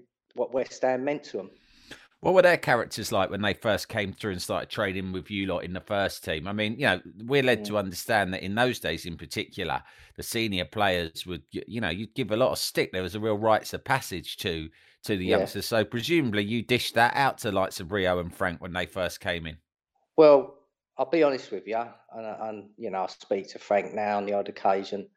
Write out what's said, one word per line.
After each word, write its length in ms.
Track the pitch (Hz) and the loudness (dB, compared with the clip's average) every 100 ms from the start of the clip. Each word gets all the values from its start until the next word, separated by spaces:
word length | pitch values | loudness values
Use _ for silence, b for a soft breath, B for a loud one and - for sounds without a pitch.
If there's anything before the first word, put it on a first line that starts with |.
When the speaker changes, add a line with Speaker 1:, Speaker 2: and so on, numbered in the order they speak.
| _ _ _ - | _ _ _ -6
Speaker 1:
what 180 | 117 | -2
West 280 | 127 120 - | -2 -4 0
Ham 200 | 127 127 | 0 0
meant 200 | 139 147 - | -2 -4 -6
to 140 | 107 | -10
'em. 120 | 95 - _ B B B B _ | -10 -16 _ B B B B _
Speaker 2:
What 140 | 165 185 | 4 8
were 60 | |
their 140 | 175 165 | 8 6
characters 560 | - 123 - - 101 | 4 2 2 -6 0
like 180 | 104 95 | 2 2
when 120 | 98 | 2
they 120 | 101 | 0
first 360 | 92 110 98 - | 0 2 0 0
came 240 | 110 101 | -4 -4
through 180 | 92 107 | -4 -6
and 100 | 90 | -6
started 280 | - 92 - | -4 -4 -4
training 420 | - 101 95 95 | -4 -2 -2 -4
with 180 | 92 90 | -6 -6
you 160 | 101 98 | -4 -2
lot 200 | 87 85 | -2 -4
in 80 | |
the 80 | 90 | -8
first 420 | - 104 95 - | -2 0 0 -2
team? 240 | - 80 85 | -6 -6 -4
I 60 | |
mean, 260 | 104 107 117 | -2 -2 0
you 60 | 135 | 0
know, 160 | 92 - 87 117 | 0 -4 -14 0
we're 180 | 143 | 2
led 160 | 127 110 | 4 2
Speaker 1:
Mm. 20 | 104 | 0
Speaker 2:
to 120 | 104 | -2
understand 560 | 98 90 - 110 95 | -2 -6 0 0 2
that 80 | 92 | -2
in 140 | 92 104 | -4 0
those 240 | 127 113 | 0 0
days 260 | 82 82 87 | -4 -4 -8
in 120 | 80 | -12
particular, 640 | 82 - - - 85 65 - b b - | -8 -8 -8 -8 -6 -6 -8 b b -14
the 80 | |
senior 400 | - 120 113 92 | -6 -2 -2 -2
players 640 | 87 107 101 90 82 - 90 | -4 0 2 2 -2 -8 -8
would, 180 | 85 - | -10 -8
y-, 100 | 92 - | -12 -8
you 140 | 113 | -4
know, 80 | 101 | -4
you'd 240 | 87 110 | -4 -6
give 180 | - 113 | -6 -2
a 60 | 107 | 2
lot 160 | 123 | 2
of 60 | 82 | 2
stick. 340 | - - - | -2 -2 -2
There 80 | 92 | -2
was 140 | 92 107 | -4 -2
a 40 | |
real 180 | 110 104 | -2 2
rites 360 | 110 107 - | 4 4 2
of 100 | 92 | -10
passage 540 | - 131 - 90 - - | -2 -2 -2 -8 -10 -6
to, 320 | 104 82 78 b b b | -4 -4 -6 b b b
to 140 | - 101 | -4 -2
the 80 | 92 | 2
Speaker 1:
Yeah. 140 | 95 | 2
Speaker 2:
youngsters. 260 | 95 104 - | 2 -4 -2
So 180 | 113 | 0
presumably 640 | 104 120 117 170 131 104 101 | 0 -2 0 2 2 0 0
you 160 | 117 | -2
dished 320 | 104 123 - | 0 0 2
that 200 | 113 117 | 4 4
out 260 | 127 139 - | 4 0 0
to 120 | 113 | -2
likes 300 | 98 95 - | 0 0 -4
of 100 | 87 | -4
Rio 280 | 101 90 90 | 0 2 0
and 140 | 85 | -2
Frank 280 | - 95 85 | -4 -4 -4
when 100 | 90 | -6
they 140 | 87 87 | -6 -6
first 340 | 95 87 - | -4 -4 -4
came 260 | 98 87 80 | -6 -4 -6
in. 120 | 80 _ _ _ _ _ - | -12 _ _ _ _ _ 8
Speaker 1:
Well, 440 | 151 143 127 - _ _ _ - | 10 10 6 -10 _ _ _ -6
I'll 120 | 135 | 0
be 140 | 170 | 4
honest 280 | 147 131 - | 4 2 -4
with 160 | 98 90 | -10 -4
you, 80 | 113 | -6
and, 500 | 120 98 _ 113 110 | -6 -12 _ -14 -10
and, 440 | 104 110 107 101 _ | -8 -8 -10 -14 _
you 120 | 113 | -6
know, 140 | 95 | -4
I 40 | 92 | -4
speak 420 | - - 101 95 | -8 -4 -4 -4
to 100 | - | -14
Frank 340 | - 104 92 | 0 0 2
now 220 | 104 104 104 | -2 -2 0
on 100 | 101 | 0
the 80 | |
odd 140 | 101 101 | -2 -2
occasion. 640 | - 101 98 - 202 196 | -2 0 2 -2 -8 -10